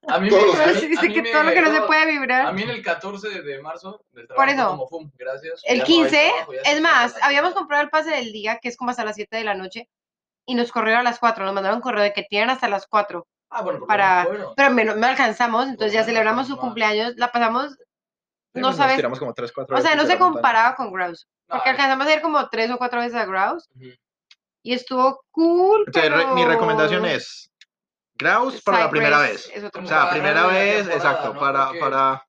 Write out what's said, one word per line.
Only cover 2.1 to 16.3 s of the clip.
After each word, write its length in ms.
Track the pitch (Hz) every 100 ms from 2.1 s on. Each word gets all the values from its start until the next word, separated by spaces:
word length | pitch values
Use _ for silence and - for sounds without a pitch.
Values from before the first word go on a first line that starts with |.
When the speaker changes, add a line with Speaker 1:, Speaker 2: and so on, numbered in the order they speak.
| 302 247 254 269
Speaker 1:
a 60 |
mí 100 | 190
en 80 | 220
el 120 | 233
catorce 460 | 180 165 196 202 208 190
de 180 | 147 139
marzo 440 | 151 170 185 214 _
del 140 | 120 117
Speaker 3:
Por 80 | -
Speaker 1:
trabajo 160 | 269
Speaker 3:
eso. 160 | 277 220
Speaker 1:
como, 200 | 185 -
"Fum, 220 | 165 156 _
gracias, 440 | 127 139 160 165
Speaker 3:
El 140 | - 247
Speaker 1:
ya 40 |
no 40 | -
hay 0 |
Speaker 3:
quince, 420 | 339 311 294 320
Speaker 1:
trabajo, 220 | 494 -
ya 80 | -
se 80 | 285
Speaker 3:
es 60 | 294
Speaker 1:
cierra 120 | 330
Speaker 3:
más, 260 | 285 240 -
Speaker 1:
la 80 | 285
Speaker 3:
habíamos 220 | 285 339
Speaker 1:
tienda". 80 | 370
Speaker 3:
comprado 220 | 320 285
el 80 | 294
pase 200 | 311 311
del 220 | 294 233
día, 260 | 214 208 233
que 60 | 240
es 80 | 240
como 140 | 247
hasta 140 | 247
las 120 | 214 208
siete 200 | 202 226
de 80 |
la 100 | 214
noche, 340 | 190 190 226 240 _ _ _ _ _ -
y 80 |
nos 160 | 240 240
corrieron 280 | 240 220 226
a 40 | 240
las 80 | 233
cuatro, 260 | 233 226
nos 80 | 190
mandaron 280 | 196 190 226
correo 220 | 247 214
de 80 | 208
que 100 | 202
tienen 260 | 196 208 233
hasta 180 | 254 233
las 180 | 196 -
cuatro. 400 | 214 202 175 - _ _
Speaker 1:
Ah, 120 | 233
bueno, 180 | 185 180
por 0 |
lo 60 | -
Speaker 3:
Para, 260 | 208 190 180
Speaker 1:
menos 60 | 180
fueron. 260 | 208 - -
Speaker 3:
pero 140 | 277
me, 140 | 247
no, 120 | 220 214
me 100 | 240
alcanzamos, 540 | 262 247 214 240 226
entonces 140 | 269 247
Speaker 1:
Por 80 | 220
lo 40 |
Speaker 3:
ya 60 | 214
Speaker 1:
menos 60 | 220
Speaker 3:
celebramos 400 | 220 220